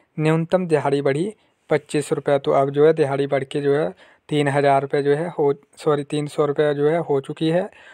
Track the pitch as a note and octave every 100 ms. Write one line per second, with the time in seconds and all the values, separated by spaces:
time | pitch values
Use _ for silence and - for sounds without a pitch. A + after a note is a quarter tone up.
0 | _ - D#3 D#3+ E3 F#3 F3+ D3 C#3+ C#3+
1 | C#3 C#3 G3+ - _ _ - D3+ - D3+
2 | C#3+ D3+ D3 C#3+ D3+ C#3+ C#3 C#3+ D3+ D#3+
3 | C#3 C#3 C#3 C#3 C3+ D3 C#3+ C#3+ F3 -
4 | - _ - D3+ C#3+ C#3 C#3 C#3 C#3 D3
5 | C#3+ C#3+ F3 E3 C#3+ C#3 _ - D#3+ C#3+
6 | C#3 D3+ D3 - D3 C#3+ D3+ C#3+ D3 E3+
7 | D3+ C#3 C3+ D3 D#3+ E3+ G#3 - -